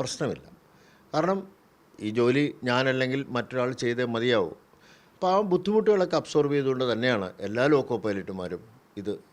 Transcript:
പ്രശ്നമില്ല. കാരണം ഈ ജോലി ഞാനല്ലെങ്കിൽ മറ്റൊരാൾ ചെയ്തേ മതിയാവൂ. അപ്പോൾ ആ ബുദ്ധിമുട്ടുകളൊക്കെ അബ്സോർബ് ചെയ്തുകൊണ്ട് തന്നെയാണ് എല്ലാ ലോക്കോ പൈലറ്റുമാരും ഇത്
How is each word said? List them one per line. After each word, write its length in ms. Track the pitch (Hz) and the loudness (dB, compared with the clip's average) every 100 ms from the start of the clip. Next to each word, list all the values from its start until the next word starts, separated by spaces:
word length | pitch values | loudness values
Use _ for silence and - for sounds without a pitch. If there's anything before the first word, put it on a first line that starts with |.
പ്രശ്നമില്ല. 420 | 127 - 139 - - - _ _ - _ _ | -8 -4 -4 -6 -12 -20 _ _ -20 _ _
കാരണം 340 | 147 170 196 190 - _ _ _ - | -2 0 -2 -4 -18 _ _ _ -10
ഈ 100 | 104 | -4
ജോലി 440 | 110 120 135 147 - | 2 4 4 0 -2
ഞാനല്ലെങ്കിൽ 600 | 123 123 135 131 127 135 131 | 0 2 2 0 0 -2 -4
മറ്റൊരാൾ 440 | 120 107 127 123 | -6 -4 -2 -2
ചെയ്തേ 320 | 131 120 120 | -2 -2 -2
മതിയാവൂ. 460 | 123 117 123 113 85 - _ _ - - _ | -2 0 2 2 0 -6 _ _ -20 -20 _
അപ്പോൾ 220 | - 185 190 | -4 0 2
ആ 40 | |
ബുദ്ധിമുട്ടുകളൊക്കെ 760 | 208 175 185 214 214 202 175 160 | 2 0 2 2 4 4 4 0
അബ്സോർബ് 360 | - 156 143 | 0 0 2
ചെയ്തുകൊണ്ട് 400 | 143 135 127 127 | 2 0 0 0
തന്നെയാണ് 400 | 113 127 113 92 - | 0 2 0 -2 -6
എല്ലാ 260 | 98 113 139 | -6 0 4
ലോക്കോ 320 | 143 - 113 | 4 2 -2
പൈലറ്റുമാരും 640 | 107 98 95 95 90 87 - - _ 104 | -2 -4 -6 -8 -8 -8 -12 -20 _ -10
ഇത് 220 | 98 95 - | -8 -8 -10